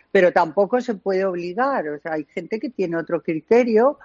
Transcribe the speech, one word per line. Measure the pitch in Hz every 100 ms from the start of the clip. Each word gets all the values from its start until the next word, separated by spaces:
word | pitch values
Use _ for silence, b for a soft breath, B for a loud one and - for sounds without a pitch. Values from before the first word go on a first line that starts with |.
| _
pero | 196 180
tampoco | 185 165 151 196 247
se | 247 196
puede | 190 190 196
obligar. | 180 175 180 269 262 151
O | 147
sea, | 170
hay | 160 151
gente | - 170 220
que | 277
tiene | - 180 165
otro | 165 170
criterio, | - 160 - 226 240 220 254 294